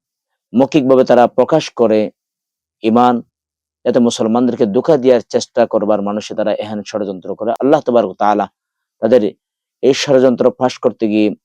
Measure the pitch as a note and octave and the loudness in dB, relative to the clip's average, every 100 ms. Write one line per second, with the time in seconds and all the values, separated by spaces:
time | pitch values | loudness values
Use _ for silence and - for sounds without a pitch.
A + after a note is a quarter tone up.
0 | _ _ _ _ _ A2 C3+ D#3+ C3 C3 | _ _ _ _ _ 0 2 0 2 2
1 | B2 A#2+ A#2 - B2 D#3 - - A2+ G#2+ | 4 4 4 2 0 0 -2 -2 0 2
2 | G#2 _ _ _ _ _ _ _ A2 A#2 | -2 _ _ _ _ _ _ _ 0 2
3 | B2 A#2+ - _ _ _ _ _ A#2+ B2 | 2 0 -6 _ _ _ _ _ -2 0
4 | A#2 A2+ A2+ A#2 B2+ A#2 A2+ A2+ D3 D3 | 0 0 -2 0 -2 -2 -2 0 0 2
5 | B2+ A2+ - A#2 - B2+ A2+ - G#2 G#2 | 4 2 0 -6 -4 -2 0 0 0 -2
6 | G2+ G#2 - A2 G#2 G2+ G#2+ G#2 G2 G#2+ | -2 -6 -8 -6 -4 -4 -8 -10 -8 -8
7 | G2+ F#2 F#2+ F#2+ A2 - C3 D3+ - A#2+ | -8 -10 -12 -8 -6 -2 0 0 2 0
8 | G2+ - G#2 G#2 F#2+ _ _ _ _ - | 0 -2 -2 0 -4 _ _ _ _ -6
9 | A2 B2 G#2 - _ _ _ - B2 C#3 | 2 2 2 -8 _ _ _ -4 -2 -2
10 | - C3 C3 A#2 C3 - B2+ - B2+ - | 0 2 2 2 -2 0 -4 -2 -4 -2
11 | A2 G#2+ G#2+ E2 | -2 0 -2 -4